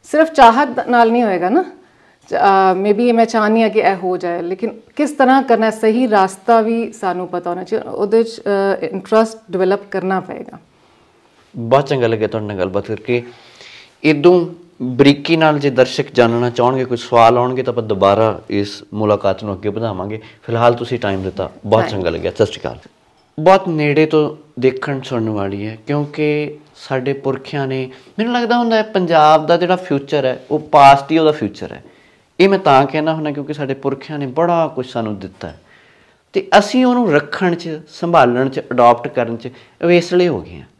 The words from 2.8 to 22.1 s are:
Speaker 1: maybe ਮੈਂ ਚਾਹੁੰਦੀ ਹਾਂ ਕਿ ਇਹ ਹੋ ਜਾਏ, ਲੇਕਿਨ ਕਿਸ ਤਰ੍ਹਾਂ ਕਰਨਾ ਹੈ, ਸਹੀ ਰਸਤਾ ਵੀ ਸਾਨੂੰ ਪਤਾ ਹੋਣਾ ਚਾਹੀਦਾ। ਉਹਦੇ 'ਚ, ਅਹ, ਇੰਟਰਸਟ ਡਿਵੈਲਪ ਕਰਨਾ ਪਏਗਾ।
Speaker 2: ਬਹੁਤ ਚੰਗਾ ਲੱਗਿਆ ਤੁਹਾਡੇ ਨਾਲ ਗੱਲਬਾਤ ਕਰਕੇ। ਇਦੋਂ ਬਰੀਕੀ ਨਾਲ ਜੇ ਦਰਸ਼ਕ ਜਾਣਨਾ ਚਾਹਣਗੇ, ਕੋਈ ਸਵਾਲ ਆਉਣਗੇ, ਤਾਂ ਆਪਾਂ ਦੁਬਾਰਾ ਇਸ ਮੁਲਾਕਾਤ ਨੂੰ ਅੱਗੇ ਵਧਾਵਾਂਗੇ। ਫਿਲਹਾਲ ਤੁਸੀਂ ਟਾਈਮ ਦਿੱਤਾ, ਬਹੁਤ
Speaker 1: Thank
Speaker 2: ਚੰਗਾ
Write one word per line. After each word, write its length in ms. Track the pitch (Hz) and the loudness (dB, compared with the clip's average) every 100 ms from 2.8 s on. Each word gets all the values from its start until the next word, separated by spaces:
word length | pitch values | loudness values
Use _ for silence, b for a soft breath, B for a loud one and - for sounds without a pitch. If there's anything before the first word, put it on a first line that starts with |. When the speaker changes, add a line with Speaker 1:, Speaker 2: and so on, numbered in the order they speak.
Speaker 1:
maybe 320 | 208 208 240 | 0 2 2
ਮੈਂ 120 | 233 226 | 2 2
ਚਾਹੁੰਦੀ 360 | 226 214 220 | 0 2 2
ਹਾਂ 80 | 220 | 2
ਕਿ 80 | 214 | 2
ਇਹ 180 | 175 190 | 0 0
ਹੋ 200 | 185 180 | -4 -4
ਜਾਏ, 260 | 175 170 | -6 -6
ਲੇਕਿਨ 380 | 175 185 226 - _ - | -6 -6 -8 -10 _ -4
ਕਿਸ 140 | 285 | -4
ਤਰ੍ਹਾਂ 320 | 294 254 269 | 2 2 2
ਕਰਨਾ 240 | 262 226 220 | 2 0 0
ਹੈ, 40 | |
ਸਹੀ 360 | 214 220 220 254 | 0 0 0 2
ਰਸਤਾ 540 | 208 185 - - 233 | 2 2 -2 0 2
ਵੀ 320 | 220 226 233 | 2 -2 -6
ਸਾਨੂੰ 360 | - 190 180 180 | -6 -6 -6 -6
ਪਤਾ 220 | 180 175 | -6 -6
ਹੋਣਾ 140 | 175 | -8
ਚਾਹੀਦਾ। 260 | 180 - 135 | -6 -8 -6
ਉਹਦੇ 320 | - 202 226 | -6 0 0
'ਚ, 180 | 226 - | 0 -6
ਅਹ, 440 | - 196 196 196 | -4 -2 0 -2
ਇੰਟਰਸਟ 540 | 165 190 - 220 226 - - | -6 -8 0 0 0 -4 -10
ਡਿਵੈਲਪ 300 | 180 185 196 196 | -4 -2 -2 -4
ਕਰਨਾ 300 | 190 185 190 | -8 -4 -6
ਪਏਗਾ। 380 | 185 - - 170 _ b b b b b b b _ 139 | -6 -14 -16 -20 _ b b b b b b b _ -12
Speaker 2:
ਬਹੁਤ 300 | 113 131 143 | 0 0 2
ਚੰਗਾ 200 | 139 117 | 0 0
ਲੱਗਿਆ 220 | 113 107 | 0 -4
ਤੁਹਾਡੇ 180 | 113 104 | -4 -8
ਨਾਲ 120 | 98 | -6
ਗੱਲਬਾਤ 280 | 92 98 101 | -4 -4 -6
ਕਰਕੇ। 360 | 107 - 120 120 B B B B B B B | -10 -4 -4 -6 B B B B B B B
ਇਦੋਂ 420 | 151 151 165 180 165 - - _ | 0 4 4 4 0 -10 -20 _
ਬਰੀਕੀ 540 | 127 123 139 143 143 165 | -8 4 4 4 0 2
ਨਾਲ 220 | 160 147 | 2 2
ਜੇ 120 | 139 | 0
ਦਰਸ਼ਕ 420 | 127 123 - 139 | 2 0 0 -4
ਜਾਣਨਾ 380 | - 117 120 123 | 2 2 2 -2
ਚਾਹਣਗੇ, 340 | 120 123 131 | 0 0 0
ਕੋਈ 120 | 123 120 | -4 -6
ਸਵਾਲ 420 | - 120 113 123 | 0 4 6 4
ਆਉਣਗੇ, 240 | 123 127 | 0 -2
ਤਾਂ 100 | 131 | -4
ਆਪਾਂ 100 | 117 | -4
ਦੁਬਾਰਾ 580 | 110 98 98 101 110 95 - | -4 0 2 4 2 -2 -6
ਇਸ 340 | 101 101 - - | -4 -4 -10 -12
ਮੁਲਾਕਾਤ 500 | 104 107 101 98 92 | -4 0 0 0 -4
ਨੂੰ 100 | 104 | -8
ਅੱਗੇ 140 | 92 104 | -8 -8
ਵਧਾਵਾਂਗੇ। 520 | 104 113 92 101 107 B B | -6 -8 -8 -10 -12 B B
ਫਿਲਹਾਲ 320 | - 117 120 | -6 2 2
ਤੁਸੀਂ 240 | 120 120 120 | 2 -4 -4
ਟਾਈਮ 240 | 104 98 | -4 -4
ਦਿੱਤਾ, 280 | 95 92 90 - 104 | -6 -8 -10 -10 0
ਬਹੁਤ 160 | 110 | 0
Speaker 1:
Thank 160 | 117 104 | 0 -4
Speaker 2:
ਚੰਗਾ 120 | 87 | -4